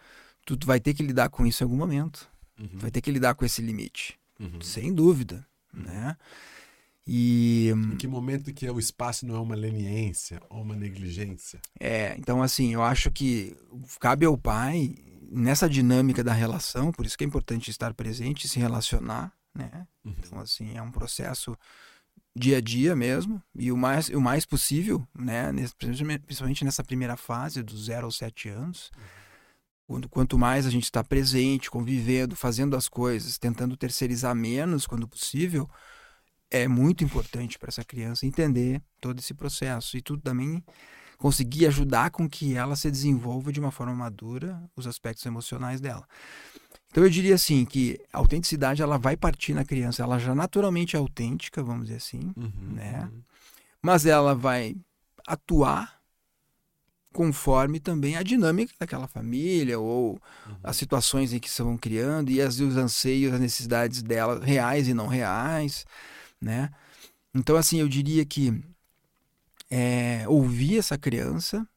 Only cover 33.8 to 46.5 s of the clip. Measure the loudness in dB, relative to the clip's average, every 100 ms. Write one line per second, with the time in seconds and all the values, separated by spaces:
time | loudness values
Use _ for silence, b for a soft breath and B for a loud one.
33.8 | -4 -2 -2 0 -2 0 0 -2 0 -2
34.8 | -2 -4 -6 -8 -6 -2 0 -2 -4 B
35.8 | B B B B B _ _ 0 2 4
36.8 | 4 4 0 0 -2 -4 -8 -10 -12 -10
37.8 | -10 -8 -6 -4 -2 0 2 2 0 -2
38.8 | -6 _ -8 -8 -10 -10 -8 -6 -4 -4
39.8 | -6 -8 -6 -6 -4 -2 -2 -4 -8 B
40.8 | B B B -2 2 2 0 4 6 6
41.8 | 4 4 2 0 -2 -2 -2 0 -2 -2
42.8 | -2 0 2 2 2 -4 -4 -4 -4 -4
43.8 | -6 -4 -6 -10 -10 -8 -8 -10 -14 -12
44.8 | -10 -8 -10 -8 -8 -8 -8 -6 -6 -6
45.8 | -6 -10 -14 B B B B